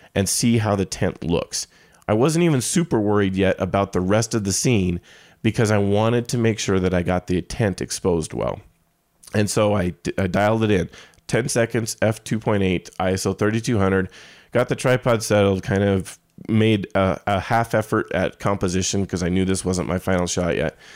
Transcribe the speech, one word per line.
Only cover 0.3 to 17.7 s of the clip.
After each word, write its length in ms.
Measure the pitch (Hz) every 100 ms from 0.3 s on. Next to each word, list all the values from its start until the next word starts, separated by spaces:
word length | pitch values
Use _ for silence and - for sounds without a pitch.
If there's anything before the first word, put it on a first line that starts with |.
| - 120 117
how 160 | 110 101
the 100 | 92
tent 380 | - 92 -
looks." 420 | - 82 - - - _ _ _ -
I 60 |
wasn't 300 | 107 147 160
even 180 | 170 135
super 380 | 113 170 165 117
worried 360 | 104 104 98 95
yet 200 | 95 -
about 340 | 92 98 98
the 80 | 92
rest 340 | 90 104 110 117
of 80 |
the 100 | 98
scene 460 | 92 127 113 90 87 - - - _
because 300 | 113 104 110
I 80 | 107
wanted 480 | 101 101 110 120 117
to 100 | 120
make 220 | 113 104
sure 200 | - 95
that 140 | 90
I 80 | 90
got 240 | 85 90 -
the 160 | 90
tent 400 | - - 107 90
exposed 520 | 64 - 95 85 76
well. 280 | 60 58 50 - _ _ _ _ _ -
And 160 | 107 104
so 240 | - 107
I 160 | 101 90 82
d-, 100 | - -
I 120 | 95
dialed 360 | 87 104 113
it 60 | 110
in. 220 | 101 85 - - _ -
Ten 240 | 120 135
seconds, 480 | 123 113 120 113 -
f 200 | 107 110
two 140 | - 110
point 240 | 117 104
eight, 300 | 95 87 - -
I 140 | 92
S 120 | 95 101
O 80 |
thirty-two 460 | 98 107 110 110 113
hundred, 300 | 98 95 95 - - - _
got 180 | 120 123
the 60 | 135
tripod 480 | 135 127 131 117
settled, 400 | - 104 98 95
kind 200 | - 98
of 360 | 101 98 87 - _ - -
made 380 | 110 110 107 92 95
a, 240 | 95 82 -
a 120 | 98
half 340 | - 117 117